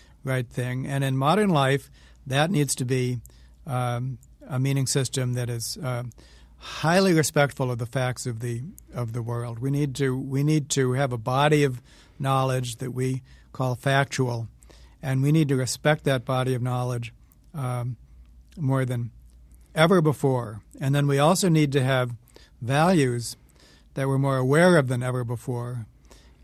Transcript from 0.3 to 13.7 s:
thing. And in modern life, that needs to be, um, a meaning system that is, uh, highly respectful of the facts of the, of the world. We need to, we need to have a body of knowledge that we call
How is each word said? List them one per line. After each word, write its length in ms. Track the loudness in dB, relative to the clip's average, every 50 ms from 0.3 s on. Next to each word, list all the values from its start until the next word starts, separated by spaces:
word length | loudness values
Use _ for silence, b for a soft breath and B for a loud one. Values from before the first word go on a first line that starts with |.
| -4 -4 -4 -6
thing. 380 | -6 -6 -6 -4 -6 -6 -6
And 160 | -4 -4 -2 -2
in 120 | -2 -2
modern 340 | 0 2 2 2 4 2 2
life, 400 | 4 4 4 4 2 0 -2 -8 b b b b b b b
that 240 | -4 0 0 0 2
needs 240 | 2 0 0 0 -2
to 80 | -4 -2
be, 360 | -2 0 -2 0 -2 -4 -6 -10 b b b b b b b -12
um, 520 | -8 -6 -4 -4 -4 -4 -6 -6 -8 -10 -12 -16 -20 -20 _ -14 -6
a 100 | -4 -2
meaning 280 | 0 0 0 0 0
system 480 | 0 0 -2 -2 -2 -4 -4 -4 -2 -4
that 140 | -4 -4 -6
is, 260 | -6 -8 -8 -10 -10 -8
uh, 220 | -8 -6 -6 -6 -8 -10 -14 b b b b b b b b
highly 560 | b -18 -16 -12 -2 0 2 4 4 4 4
respectful 580 | 4 4 2 2 2 2 2 2 0 -4 -4 -4
of 60 | -4 -4
the 80 | -6
facts 380 | -6 -4 -2 -2 -2 -4 -6 -8
of 140 | -8 -8 -8
the, 220 | -8 -8 -8 -8 -8 -12 -14 -18 -20 -14 -10
of 180 | -8 -8 -6
the 100 | -6 -8
world. 360 | -6 -6 -6 -6 -6 -8 -8 -6
We 120 | -4 -4
need 240 | -2 -2 -2 -2 -2
to, 200 | -2 -2 -2 -2
we 260 | -2 -6 -4 -2 0 2
need 240 | 2 2 2 0 0
to 220 | 0 0 0 2
have 200 | 2 0 0 0
a 60 | -2 -4
body 460 | -4 -2 2 2 4 4 4 4 4
of 180 | 2 0 -4 b b b b b b b b
knowledge 560 | -2 0 0 2 2 0 0 -2 -4 -6 -8
that 160 | -10 -10 -8
we 300 | -6 -4 -2 -2 -4 -4 -8 b b b b b
call 220 | b -4 -4 -4